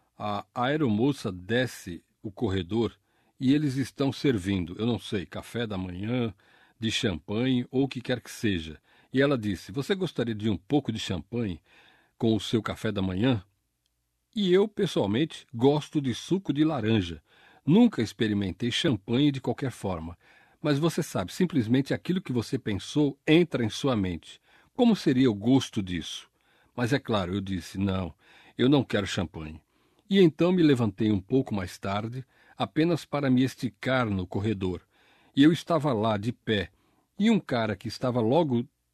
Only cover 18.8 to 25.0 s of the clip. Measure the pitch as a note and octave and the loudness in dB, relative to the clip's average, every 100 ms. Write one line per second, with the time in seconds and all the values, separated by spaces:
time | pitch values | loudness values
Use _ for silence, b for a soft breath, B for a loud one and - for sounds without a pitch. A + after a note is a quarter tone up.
18.8 | E3+ G2 - A#2+ D3 C3+ - A2+ C3 - | -2 -2 0 2 2 0 -4 -4 -6 -6
19.8 | G#2 F2 D#2+ F2 b b b b D3+ C#3+ | -6 -6 -8 -14 b b b b -2 0
20.8 | E3 E3 D#3 A#2+ F#2 - F3+ D#3 G#2+ B2+ | 0 -2 -4 -4 -6 -2 0 0 2 0
21.8 | C3+ C3+ - F#3 - B2 G#2+ C3 - G2 | 0 -4 -2 -4 -2 -4 -2 -4 -4 -6
22.8 | - D3 D3 - - D#3+ E3+ C3 A2 - | -4 0 0 -2 2 4 4 0 -4 -2
23.8 | C#3+ A#2 F#2 E2+ - - b b b - | -2 0 0 -4 -10 -20 b b b 2
24.8 | A#3+ G3+ | 2 4